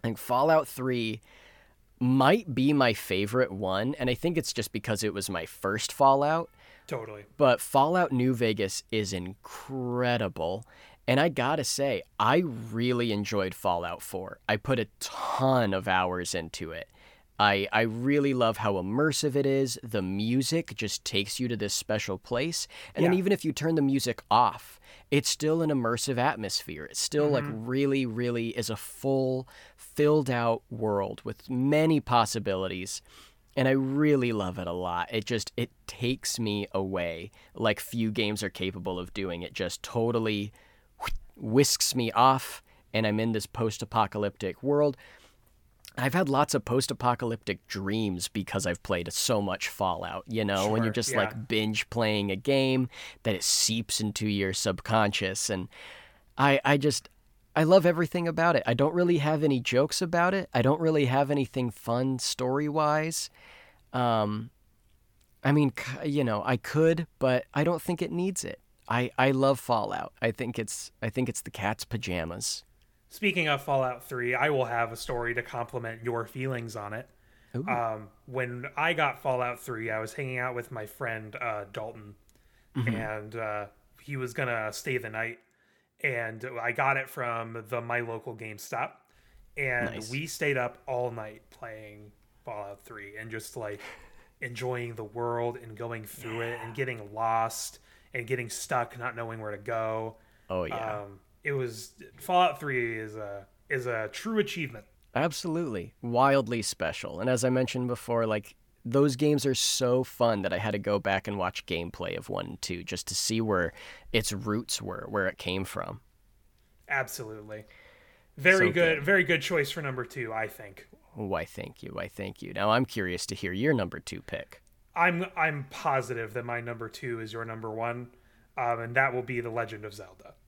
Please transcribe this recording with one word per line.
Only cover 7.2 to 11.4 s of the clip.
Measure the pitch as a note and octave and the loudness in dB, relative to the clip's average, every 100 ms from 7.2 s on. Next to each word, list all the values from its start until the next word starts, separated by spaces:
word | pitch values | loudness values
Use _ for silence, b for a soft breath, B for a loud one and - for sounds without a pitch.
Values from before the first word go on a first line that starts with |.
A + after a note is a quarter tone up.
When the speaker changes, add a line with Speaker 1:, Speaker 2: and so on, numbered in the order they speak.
| G2+ - | -18 4
Speaker 1:
But | C#3 A#2+ | 6 6
Fallout | - C#3 D3 F3+ E3+ | 4 4 4 4 2
New | C3 B2+ | 4 2
Vegas | B2 A#2 G#2+ G2 - - | 4 2 2 0 -2 -4
is | A2 G2+ | -2 -2
incredible, | F#2+ F2+ G2+ - - - C3+ B2 B2 B2 A#2+ G2+ D#2+ D#2+ F#2+ - B B B - | -4 -6 -10 -14 -16 -10 -6 -2 0 2 2 0 -2 -2 -2 -8 B B B 2
and | C3 | 4
I | E3 | 4
gotta | C#3 | 2